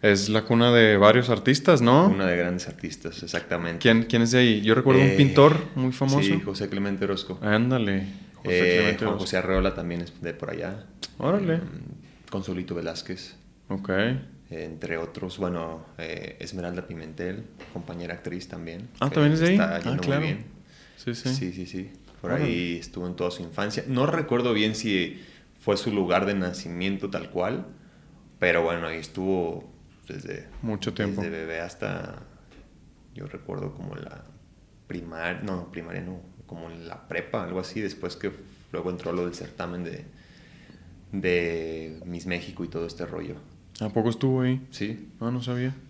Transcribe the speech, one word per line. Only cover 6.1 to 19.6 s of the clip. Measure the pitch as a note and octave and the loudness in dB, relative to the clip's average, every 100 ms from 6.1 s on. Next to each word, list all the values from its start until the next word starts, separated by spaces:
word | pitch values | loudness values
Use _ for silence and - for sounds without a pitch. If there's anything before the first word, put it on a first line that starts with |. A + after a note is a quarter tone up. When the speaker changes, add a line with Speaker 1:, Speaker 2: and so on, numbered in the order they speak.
| C#3 | 4
Speaker 2:
sí, | G2 G2 | 4 2
José | G2+ F#2+ G2 | 0 -4 -4
Clemente | G2+ G2+ F#2+ G2 | -2 -2 -2 -2
Orozco. | F#2+ - F#2 | -2 -4 -4
Speaker 1:
Ándale, | G#2+ G#2+ A#2+ B2+ G#2 G2 G2 - - - | 2 2 4 2 0 0 -2 -10 -18 -12
José | - F2+ | 0 2
Speaker 2:
Eh, | F2+ F2+ | 4 4
Speaker 1:
Clemente | F2 G2+ A2 | 4 2 0
Speaker 2:
Juan | |
Speaker 1:
Orozco. | G2+ A2 | -2 -2
Speaker 2:
José | F#2 | -2
Arreola | F2+ F#2+ F#2+ - | 0 2 2 -2
también | E2+ E2+ | -6 -6
es | F2 - | -8 -8
de | F2 | -10
por | E2+ E2+ | -8 -8
allá. | E2 E2+ G#2 - - - - | -6 -8 -10 -14 -16 -16 -4
Speaker 1:
Órale. | C#3 G3 F#3 E3 | 0 0 0 -2
Speaker 2:
Em, | E3+ - - - - - - | -4 -12 -14 -16 -18 -20 -8
Consuelito | G2+ F#2+ F#2 F2+ | -8 -6 -6 -6
Velázquez. | F2 E2 E2 - F#2 - - - _ _ | -6 -6 -8 -10 -12 -12 -20 -20 _ _
Speaker 1:
Ok. | G2 G2 F#2+ A2+ C3 C3+ - - | -8 -2 0 0 -2 -8 -18 -14
Speaker 2:
Entre | D#2+ E2 D#2+ D#2+ E2 | -12 -10 -10 -6 -6
otros, | E2 - F#2 F#2 | -6 -8 -10 -4
bueno, | F#2 F2 E2 D#2+ D#2+ - | -4 -4 -6 -10 -16 -14
eh, | E2 E2 - - | -10 -10 -12 -14
Esmeralda | F2 F#2+ F2 F2 - | -12 -8 -8 -8 -10
Pimentel, | E2 D#2 D#2 F2+ G2+ A2+ - - | -12 -14 -8 -8 -8 -12 -18 -16
compañera | F2+ E2+ F2 F2 F2 | -14 -12 -10 -10 -10
actriz | - F2 - | -10 -10 -12
también, | F2 E2 E2+ A#2 - | -14 -12 -14 -16 -4
Speaker 1:
Ah, | C3+ | -2
Speaker 2:
que | D3 | 4
Speaker 1:
¿también | D3 | 4
es | D#3+ | 4
de | E3 | 4
ahí? | |
Speaker 2:
está | G3 | 4